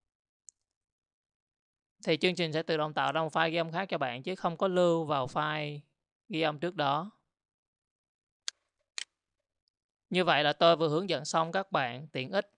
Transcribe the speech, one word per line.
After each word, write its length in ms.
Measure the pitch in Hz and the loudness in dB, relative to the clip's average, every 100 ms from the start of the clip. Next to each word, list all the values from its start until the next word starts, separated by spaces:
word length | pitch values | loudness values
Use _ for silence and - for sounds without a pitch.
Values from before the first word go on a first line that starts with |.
| _ _ _ _ - _ _ _ _ _ _ _ _ _ _ _ _ _ _ _ - | _ _ _ _ -20 _ _ _ _ _ _ _ _ _ _ _ _ _ _ _ -2
Thì 120 | 156 | 0
chương 180 | 180 175 | 0 0
trình 180 | 165 | -2
sẽ 100 | 156 | -2
tự 140 | 165 160 | -2 -2
động 160 | 151 | -2
tạo 180 | 151 135 | -2 -2
ra 100 | 151 | 0
một 120 | 160 | -2
file 180 | 160 165 | 0 0
ghi 60 | 165 | 0
âm 140 | 165 | -2
khác 180 | 165 190 | -4 -4
cho 80 | 165 | -4
bạn, 260 | 131 120 | -4 -4
chứ 120 | 180 185 | -8 -4
không 220 | 175 165 | -4 -2
có 100 | 190 | 0
lưu 380 | 180 175 165 151 | 4 4 4 0
vào 220 | 143 127 | -2 -2
file 520 | 160 151 151 147 147 - _ _ _ _ | -2 -2 -4 -6 -8 -14 _ _ _ _
ghi 120 | 160 | 0
âm 180 | 160 147 | 0 0
trước 160 | 170 180 | -4 0
đó. 360 | 143 143 196 - _ _ _ _ _ _ _ _ _ _ _ _ - - _ _ _ - - _ _ _ _ _ _ _ _ _ _ | 0 0 -4 -14 _ _ _ _ _ _ _ _ _ _ _ _ -14 -14 _ _ _ -16 -16 _ _ _ _ _ _ _ _ _ _
Như 140 | 180 | 0
vậy 200 | 170 143 | 4 4
là 100 | 147 | 4
tôi 220 | 147 170 160 | 6 6 6
vừa 140 | 160 | 4
hướng 200 | 151 196 | 0 0
dẫn 160 | 147 151 | -4 0
xong 260 | 170 160 | 0 0
các 200 | 190 196 | -2 0
bạn 360 | 175 127 123 156 | 0 0 -4 -8
tiện 240 | 135 131 | -8 -2
ích 200 | 190 - | -4 -4